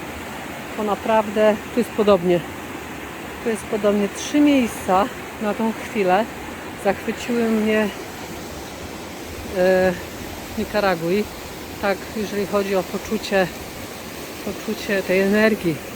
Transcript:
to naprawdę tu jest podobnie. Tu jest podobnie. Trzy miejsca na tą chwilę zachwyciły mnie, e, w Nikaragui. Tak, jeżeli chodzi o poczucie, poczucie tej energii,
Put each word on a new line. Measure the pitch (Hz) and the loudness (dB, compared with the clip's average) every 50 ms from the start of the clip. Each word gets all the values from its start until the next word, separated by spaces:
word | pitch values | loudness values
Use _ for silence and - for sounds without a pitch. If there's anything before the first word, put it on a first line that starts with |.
| - - - - - - - - - - - - - - - - | -10 -10 -10 -10 -10 -10 -10 -10 -10 -10 -10 -10 -10 -8 -6 -4
to | 214 | -2
naprawdę | 214 196 - - 226 220 220 214 214 202 214 214 214 208 - - - - | 0 0 0 2 4 4 4 4 4 4 4 6 6 6 4 0 -2 0
tu | 240 | 0
jest | 220 - | 0 2
podobnie. | - - 208 208 202 180 170 180 175 170 - - - - - - - - - - - - - - - - - - - - - | 2 2 6 6 6 6 6 4 4 2 2 -2 -8 -10 -10 -10 -10 -10 -10 -10 -10 -10 -10 -10 -12 -12 -12 -12 -10 -6 -4
Tu | 233 | -4
jest | 220 196 - | -4 -4 -4
podobnie. | - 233 208 208 208 202 208 202 196 - - | -4 -2 2 2 4 4 4 2 0 -2 -4
Trzy | - - - 294 | -4 2 4 6
miejsca | 294 294 285 269 240 208 - - - - 185 185 233 254 - - - - - - | 8 8 8 6 6 4 0 -2 0 4 4 4 4 2 -2 -8 -10 -10 -8 -4
na | 220 208 202 | -2 -2 0
tą | - 220 226 214 | 0 0 0 -2
chwilę | - - - - 220 190 180 180 202 226 - - - - - - - - - - - - | -2 -6 -4 0 2 4 4 4 4 4 2 -4 -10 -10 -10 -10 -10 -10 -10 -8 -2 0
zachwyciły | 202 185 - - 233 208 - - - 240 233 226 226 | 0 0 0 -2 -4 -4 -4 -2 -2 0 2 2 2
mnie, | 226 214 214 220 214 214 | 2 2 2 4 4 2
e, | 214 196 - - - - - - - - - - - - - - - - - - - - - - - - - - - - - - - - 208 185 180 185 185 185 185 185 175 - - - - - - - - - - - - | 2 0 -2 -6 -10 -12 -12 -12 -10 -10 -10 -10 -10 -10 -10 -10 -12 -12 -12 -12 -12 -10 -10 -12 -12 -12 -12 -12 -12 -10 -10 -10 -8 -4 0 2 4 4 6 6 4 4 2 0 -4 -10 -10 -10 -10 -10 -10 -10 -10 -8 -6
w | 220 | -6
Nikaragui. | 208 - - 208 202 190 180 165 165 170 185 208 208 - - - - - - - - - - - | -4 -2 0 2 2 2 2 2 0 0 0 0 0 -2 -6 -12 -12 -12 -12 -12 -12 -12 -8 -4
Tak, | 214 202 190 156 - - - | -2 -2 -2 -2 -4 -8 -6
jeżeli | 220 208 175 202 202 202 | -4 -4 -4 -2 -4 -2
chodzi | 160 196 202 196 196 202 | 0 0 0 2 2 2
o | 185 175 | 0 0
poczucie, | - - 190 - - 220 202 - - 208 196 185 160 - - - - - - - - - - - - - - - - - - - | 0 -4 -6 -4 -2 -4 -4 -2 0 2 2 2 2 -2 -6 -12 -12 -12 -12 -12 -12 -12 -12 -12 -12 -12 -12 -12 -12 -10 -10 -8
poczucie | 202 190 - - - 202 - - - 202 190 190 | -8 -8 -6 -6 -8 -8 -6 -4 -2 0 0 2
tej | - 185 190 | 2 4 4
energii, | 196 196 208 214 214 220 214 208 - 170 151 127 - - - | 4 6 6 6 6 6 4 4 2 0 -2 -2 -4 -10 -10